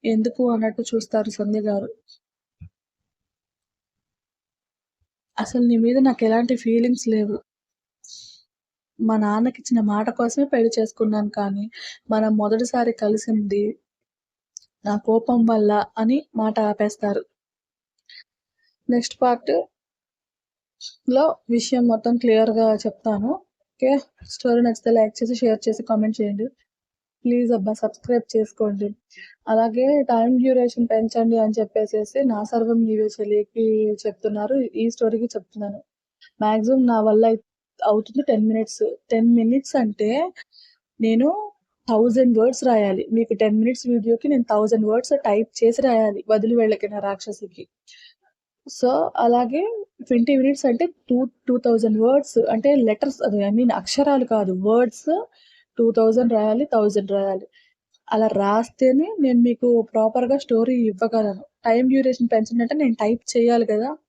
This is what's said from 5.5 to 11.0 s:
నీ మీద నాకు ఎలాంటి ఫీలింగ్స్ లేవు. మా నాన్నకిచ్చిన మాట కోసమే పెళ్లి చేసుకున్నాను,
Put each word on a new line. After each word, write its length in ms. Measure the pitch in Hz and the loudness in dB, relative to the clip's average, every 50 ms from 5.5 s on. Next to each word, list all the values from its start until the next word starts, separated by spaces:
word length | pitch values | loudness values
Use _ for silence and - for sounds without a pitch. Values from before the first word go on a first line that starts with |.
| - 247 240 | -2 0 2
నీ 120 | 240 240 226 | 2 4 4
మీద 200 | 226 233 247 269 | 2 2 4 4
నాకు 220 | 262 269 247 - 233 | 4 4 2 2 2
ఎలాంటి 320 | 220 220 226 240 240 262 240 | 2 2 2 2 0 -2 -2
ఫీలింగ్స్ 480 | - 226 226 233 233 247 247 247 - 233 | 0 0 2 2 2 2 0 -2 -2 -2
లేవు. 300 | 220 214 208 208 208 - _ _ _ _ _ _ _ _ _ _ _ _ _ - - - - - - _ _ _ _ _ _ _ _ _ _ _ _ _ | 0 0 0 -2 -4 -8 _ _ _ _ _ _ _ _ _ _ _ _ _ -20 -20 -20 -20 -20 -20 _ _ _ _ _ _ _ _ _ _ _ _ _
మా 160 | 226 220 220 214 | -2 0 0 0
నాన్నకిచ్చిన 600 | 214 208 208 214 233 254 - - - - 240 233 214 | 0 0 0 0 0 -2 -4 -6 -6 -2 0 0 0
మాట 240 | 208 208 208 220 233 | 0 0 -2 -2 -4
కోసమే 340 | 233 - 240 233 - - 277 | -4 -2 -4 -2 0 -2 -2
పెళ్లి 260 | 277 277 240 226 226 | 0 2 2 2 2
చేసుకున్నాను, 600 | 226 - 220 220 - _ | 2 0 -4 -4 -2 _